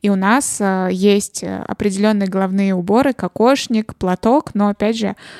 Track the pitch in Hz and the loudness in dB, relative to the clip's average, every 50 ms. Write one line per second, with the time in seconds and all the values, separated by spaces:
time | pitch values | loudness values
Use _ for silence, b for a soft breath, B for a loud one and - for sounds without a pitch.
0 | B 202 196 190 190 196 233 277 - - - - 208 196 190 185 185 180 185 185 | B 0 0 2 2 2 2 2 0 -2 -4 -2 -2 0 0 0 0 -2 0 2
1 | 190 208 202 208 202 - - - - 185 190 185 - - - - 214 208 185 196 | 4 4 4 4 0 -4 -8 -10 -8 -8 -8 -8 -8 -8 -6 -2 -2 -2 0 0
2 | 208 214 214 202 196 190 185 190 190 185 190 196 196 196 190 180 175 185 202 240 | 0 2 2 0 0 -2 -2 -2 -2 -2 0 0 0 0 0 0 0 0 2 2
3 | - 277 - - - 175 - - 220 247 277 262 - - 233 220 214 - - - | 2 0 -2 -4 -6 -6 -2 2 2 2 2 2 0 -2 -2 -2 -2 -4 -8 -6
4 | 190 185 180 - - 220 254 302 - - - 202 202 208 202 - 208 214 226 226 | -4 -4 -2 0 2 2 2 2 0 -2 -2 0 0 0 0 0 -2 -2 -2 -2
5 | 220 196 196 B B B B | -4 -6 -6 B B B B